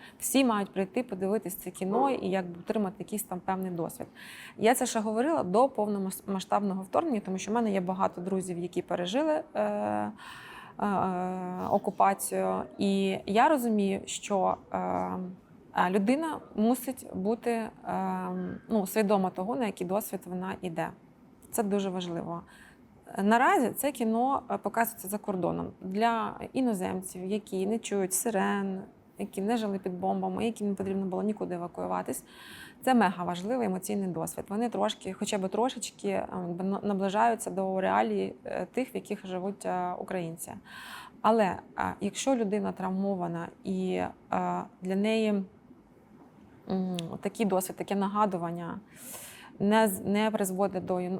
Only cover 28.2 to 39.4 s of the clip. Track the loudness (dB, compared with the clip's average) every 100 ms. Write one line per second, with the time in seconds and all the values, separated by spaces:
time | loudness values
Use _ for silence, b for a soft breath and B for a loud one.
28.2 | 0 2 2 2 0 -4 -8 -18 -18 -10
29.2 | -6 -2 0 2 0 -2 -4 -2 0 0
30.2 | 0 0 -2 0 -2 0 -2 0 0 0
31.2 | 0 -2 -4 -4 -6 -6 -2 -2 -2 -8
32.2 | B B B B B -2 4 6 6 2
33.2 | -4 -4 -2 0 0 -2 -2 -2 -2 -2
34.2 | -4 -6 -6 -2 -2 0 0 -2 -8 -6
35.2 | -2 0 0 2 0 -2 -10 -6 -2 -2
36.2 | -2 -4 -4 -2 -2 0 0 0 2 4
37.2 | 4 4 -2 -2 0 0 2 4 2 0
38.2 | -2 -4 -6 -6 -4 -4 -4 -6 -6 -8
39.2 | -6 -4